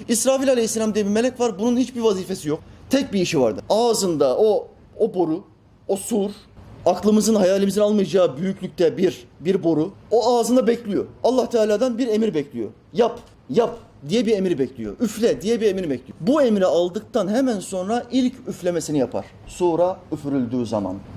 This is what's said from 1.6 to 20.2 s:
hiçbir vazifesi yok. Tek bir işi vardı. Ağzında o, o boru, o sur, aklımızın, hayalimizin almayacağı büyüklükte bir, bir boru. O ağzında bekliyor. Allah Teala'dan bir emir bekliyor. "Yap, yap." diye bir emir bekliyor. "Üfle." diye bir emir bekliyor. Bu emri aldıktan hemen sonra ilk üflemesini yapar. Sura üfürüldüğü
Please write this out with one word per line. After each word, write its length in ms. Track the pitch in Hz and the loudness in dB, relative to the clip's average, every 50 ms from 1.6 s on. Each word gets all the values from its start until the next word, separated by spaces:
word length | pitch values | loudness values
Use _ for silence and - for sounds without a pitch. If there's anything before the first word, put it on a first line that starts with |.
| 214 247 240 | -2 0 0
hiçbir 240 | 240 262 247 - 240 | 0 -2 -2 -4 -2
vazifesi 480 | 226 226 196 185 180 - 190 - - 151 | 0 0 0 0 -4 -6 -8 -6 -4 -6
yok. 120 | 147 - - - - - - - | -6 -6 -6 -16 -20 -16 -6 -2
Tek 220 | - 277 - - 190 | 0 0 0 0 -2
bir 80 | 196 | -2
işi 200 | 175 - 165 143 | -2 0 2 2
vardı. 200 | 127 113 107 90 - - | 2 2 0 -2 -2 0
Ağzında 680 | 185 214 240 240 220 - 196 180 165 139 143 131 127 - | 2 2 4 2 2 0 0 -2 0 2 2 2 4 4
o, 300 | 208 220 202 170 - - - - - - - - | 4 4 2 0 -2 -6 -18 -20 -20 -14 -4 -2
o 160 | 220 220 - | -2 -2 0
boru, 300 | 185 170 160 156 190 - - - _ _ _ _ _ _ - | 0 -2 0 -2 -6 -6 -14 -20 _ _ _ _ _ _ -6
o 80 | 196 | -6
sur, 340 | 196 - - 240 208 95 - - - - - - - - - - - - | -4 -4 -4 -2 -2 -2 -2 -6 -10 -20 -20 -20 -20 -20 -20 -12 -2 0
aklımızın, 480 | 165 190 190 - 214 214 214 202 214 - | 0 0 2 2 4 4 4 4 4 4
hayalimizin 460 | 202 - 175 196 196 196 196 190 208 | 4 4 4 4 4 2 0 2 2
almayacağı 560 | 208 208 214 208 190 156 156 190 180 160 131 | 2 2 2 2 0 2 2 2 2 2 0
büyüklükte 600 | 135 185 190 190 - 180 185 - - 175 156 131 | -2 -4 -6 -6 -6 -10 -10 -2 2 2 2 2
bir, 300 | 139 - 175 - - - - - - | 2 0 0 0 -2 -16 -20 -18 -8
bir 220 | 139 175 196 202 143 | -2 0 0 0 2
boru. 280 | 170 160 147 160 196 - - - - | 2 2 2 0 -2 -6 -12 -6 0
O 280 | 214 233 226 247 240 240 | 0 2 4 4 2 2
ağzında 280 | 226 214 247 262 214 | 2 2 2 2 4
bekliyor. 380 | 220 233 233 - 208 190 135 101 - - - - | 2 0 0 -2 -4 -4 -4 -4 -6 -8 -2 -2
Allah 240 | 220 254 254 233 233 | 0 2 2 0 0
Teala'dan 500 | - 226 214 214 208 208 254 262 233 208 | 2 2 2 2 2 0 0 -2 0 -2
bir 100 | 269 233 | -2 0
emir 260 | 214 214 226 208 156 | 0 0 0 0 0
bekliyor. 360 | 151 139 - - 117 107 98 - - _ - - | -2 -4 -4 -6 -8 -8 -8 -10 -16 _ -10 -2
"Yap, 280 | 180 233 - - - - - - _ _ - | 0 0 0 0 -6 -16 -20 -20 _ _ -4
yap." 260 | 131 - - - - - - - - - 135 143 | 0 0 0 0 -4 -10 -18 -20 -20 -16 -8 -2
diye 180 | 185 240 240 | -2 0 2
bir 100 | 220 220 | 2 0
emir 220 | 190 190 185 170 143 | 0 0 0 0 0
bekliyor. 380 | 135 120 - - 113 104 98 - | -2 -4 -4 -10 -10 -8 -6 -4
"Üfle." 420 | 247 208 - 208 226 208 151 120 151 | -4 -4 -2 0 0 0 0 0 -2
diye 180 | 214 233 214 | -2 -2 0
bir 60 | 220 | 0
emir 240 | 208 185 190 185 156 | 0 0 0 -2 -4
bekliyor. 280 | 131 120 - - - - | -4 -6 -6 -12 -14 -6
Bu 220 | 156 202 285 320 277 | 0 0 2 4 4
emri 240 | 240 214 196 185 | 4 4 2 2
aldıktan 640 | 175 139 170 175 180 175 214 - - - 233 185 185 | 2 2 2 0 0 -2 -6 -8 -4 -2 -2 0 0
hemen 320 | 214 254 277 254 226 190 | 0 0 0 0 -2 -4
sonra 440 | 170 - 196 185 180 196 226 240 240 - 240 | -6 -8 -8 -6 -4 -4 -4 -4 -4 -2 0
ilk 220 | 262 254 247 - - - - | 0 0 0 -2 -6 -12 -12
üflemesini 500 | 175 - 175 180 175 165 147 - 147 143 | -10 -4 -4 -2 -2 -2 -4 -2 0 0
yapar. 280 | 123 120 - 98 - - - - - | 0 0 -2 -8 -8 -10 -16 -20 -20
Sura 500 | - - - 180 175 160 156 175 185 190 190 - - 170 | -14 -6 0 0 0 2 2 0 0 -2 -6 -8 -10 -10
üfürüldüğü 540 | 151 | -8